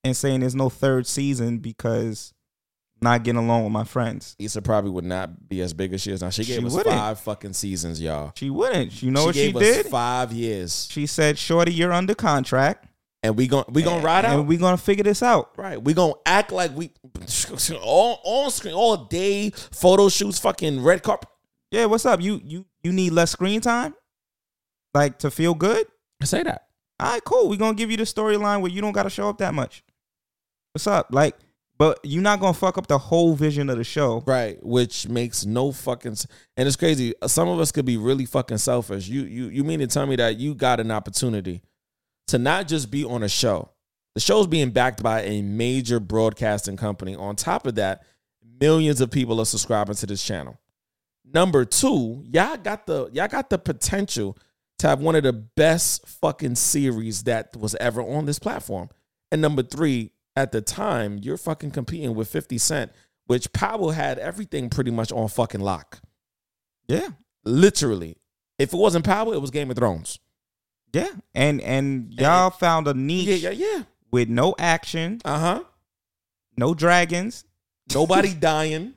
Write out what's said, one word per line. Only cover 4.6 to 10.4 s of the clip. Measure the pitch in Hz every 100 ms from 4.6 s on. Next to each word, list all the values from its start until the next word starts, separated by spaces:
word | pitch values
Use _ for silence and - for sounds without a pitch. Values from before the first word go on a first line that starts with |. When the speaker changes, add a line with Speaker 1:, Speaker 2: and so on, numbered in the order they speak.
Speaker 2:
probably | 101 107 98
would | 90
not | 87 92 87 87 -
be | 95
as | 90
big | 80 95
as | 95
she | 98
is | 95
now. | 90
She | 98
gave | 113 120
Speaker 1:
She |
Speaker 2:
us | 120
Speaker 1:
wouldn't. | 160 453
Speaker 2:
five | - 107 107
fucking | - 104 101
seasons, | 90 101 92 82 80
y'all. | 80 73 73
Speaker 1:
She | - 139
wouldn't. | 135 494 196 123 113
You | 127
know | 135
Speaker 2:
She |
Speaker 1:
what | 160
she | 143 143
Speaker 2:
gave | 123
us |
Speaker 1:
did? | 208 240 208
Speaker 2:
five | 123 120 127 123
years. | 117